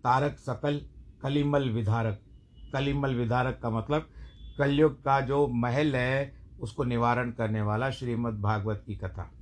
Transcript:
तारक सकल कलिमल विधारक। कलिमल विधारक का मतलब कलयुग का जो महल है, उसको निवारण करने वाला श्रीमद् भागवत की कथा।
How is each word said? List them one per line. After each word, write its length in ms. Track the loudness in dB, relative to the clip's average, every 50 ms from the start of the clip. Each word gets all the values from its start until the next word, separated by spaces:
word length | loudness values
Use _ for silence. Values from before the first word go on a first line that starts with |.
| 4
तारक 340 | 4 4 4 2 0 -4 -6
सकल 480 | -8 -8 -6 -2 -2 -2 -2 -2 -4 -10 -18 -20 -20 -20 -18 -8
कलिमल 480 | -4 0 0 2 2 4 2 2 2 2
विधारक। 500 | 0 0 0 0 0 2 0 -2 -4 -6 -12 -20 -20 -20 -20 _ -20 -20 -14 -6
कलिमल 420 | -4 -2 0 0 0 0 0 0 0
विधारक 460 | 0 2 2 2 2 2 0 -2 -2
का 80 | -4 -2
मतलब 380 | -2 -2 0 0 0 -2 -2 -4 -16 -18 -18 -18 -18 -18 -18 -14 -2 0
कलयुग 460 | 2 2 6 6 6 4 4 0 0
का 160 | 2 2 2
जो 260 | 2 2 2 2 2
महल 500 | 2 2 0 0 2 2 2 2 2 2
है, 440 | 2 0 2 0 0 -2 -4 -8 -18 -20 -20 -14 -12
उसको 240 | -10 -10 -4 -4 -2
निवारण 460 | 0 2 2 2 2 2 2 -2 -4
करने 320 | -2 -2 -2 0 0 0
वाला 280 | 0 0 0 0 0 -2
श्रीमद् 500 | -4 -4 -4 -4 -2 -2 -2 -4 -4 0
भागवत 440 | 0 0 0 2 0 -2 -4 -4 -6
की 100 | -10 -10
कथा। 360 | -8 -8 -8 -8 -10 -12 -12 -14 -20